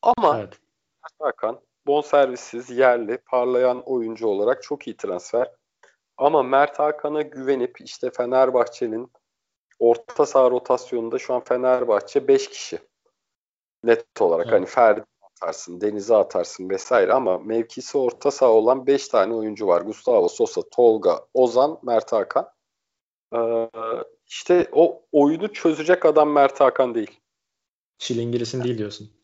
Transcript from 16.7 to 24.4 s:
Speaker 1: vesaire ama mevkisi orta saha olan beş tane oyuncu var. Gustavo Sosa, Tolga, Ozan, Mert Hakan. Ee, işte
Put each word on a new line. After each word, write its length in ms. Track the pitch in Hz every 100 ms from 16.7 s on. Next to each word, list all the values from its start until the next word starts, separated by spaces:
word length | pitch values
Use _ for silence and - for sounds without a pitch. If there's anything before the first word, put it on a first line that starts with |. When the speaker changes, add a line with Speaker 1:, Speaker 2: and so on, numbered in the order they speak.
Speaker 1:
vesaire 440 | 95 - 123 92
ama 240 | 123 120 90
mevkisi 600 | 101 113 117 - - 147
orta 340 | 127 - 143
saha 180 | 143 127
olan 360 | 110 110 131 127
beş 200 | 139 -
tane 260 | 120 98
oyuncu 340 | 113 110 104 104
var. 140 | 87
Gustavo 460 | 101 107 - 120 87
Sosa, 320 | - 110 - 101
Tolga, 540 | - 120 110 95 82 -
Ozan, 460 | 131 127 117 143 160
Mert 280 | 123 117 -
Hakan. 380 | 113 95 - 175 _ _ _ _ _ _ _ _ 117
Ee, 340 | 117 117 113 113 110 117 - _ _
işte 420 | -